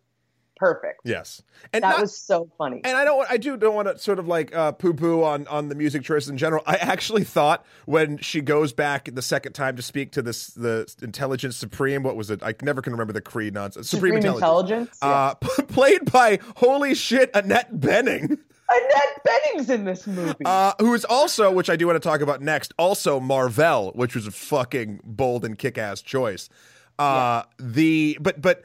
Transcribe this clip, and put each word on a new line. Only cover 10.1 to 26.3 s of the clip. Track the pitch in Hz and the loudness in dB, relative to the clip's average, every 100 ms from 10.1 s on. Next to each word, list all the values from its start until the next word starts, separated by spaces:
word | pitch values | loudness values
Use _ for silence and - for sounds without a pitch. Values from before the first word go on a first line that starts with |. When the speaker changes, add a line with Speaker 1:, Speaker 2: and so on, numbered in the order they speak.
Speaker 2:
to | 147 | -4
this, | 123 117 - | -4 -6 -12
the | - 120 113 - - | -6 -2 -2 -4 -12
Intelligence | 120 104 135 131 135 117 | -14 -6 -4 -4 -6 -8
Supreme, | 113 - 135 139 | -12 -4 -2 -2
what | 131 110 | -4 -4
was | 104 | -6
it? | 104 | -6
I | 113 113 | -6 -6
never | 139 135 | -4 -4
can | 135 | -4
remember | 117 110 | -6 -4
the | 104 | -6
Kree | - 120 107 | -8 -8 -6
nonsense. | 101 101 - 113 | -6 -10 -10 -6
Supreme | 208 185 220 | -2 2 2
Speaker 1:
Supreme | 202 - | 0 0
Speaker 2:
Intelligence. | 165 170 190 220 233 - | 2 2 2 -4 -6 -4
Speaker 1:
Intelligence? | 139 143 139 - - | 0 2 0 -2 -4
Speaker 2:
Uh, | 262 | -4
Speaker 1:
Yeah. | 277 | -2
Speaker 2:
<laughs> | |
played | 214 277 415 269 | 4 6 4 4
by, | 254 233 196 - - | 6 6 4 -2 2
holy | 247 277 277 254 | 4 4 2 0
shit, | - 247 254 | 0 2 4
Annette | 208 196 233 247 220 | 2 2 2 0 -2
Bening. | - 214 254 - - 294 _ _ - | 2 2 2 -2 -2 -4 _ _ 2
Speaker 1:
Annette | 240 262 285 285 - - | 2 4 4 4 0 2
Bening's | 466 605 403 233 | 2 2 -2 -2
in | 240 | -2
this | 196 185 208 | -2 -6 -6
movie. | 185 165 - 156 | -4 -4 -2 0
Speaker 2:
Uh, | 190 196 - | 4 2 4
who | 226 | 2
is | 233 | 2
also, | 240 247 330 - 202 | 2 2 2 4 2
which | 185 180 | 4 0
I | 165 | 0
do | 170 | 2
wanna | 165 | 2
talk | 165 151 | 2 0
about | 147 135 | 0 -2
next, | 143 151 - - | -2 -4 -4 0
also | 180 196 175 139 | 0 2 0 -2
Marvel, | 131 135 127 110 165 135 95 113 | 0 0 0 2 2 2 -2 -4
which | 123 123 | -4 -4
was | 104 | -8
a | |
fucking | - - 143 123 135 107 101 | -12 -4 -2 -2 -4 -6 -10
bold | - 107 131 123 | -14 -4 -2 -2
and | 113 107 | -6 -6
kick-ass | 135 117 104 98 | -6 -6 -8 -8
choice. | - 135 120 | -6 -4 -4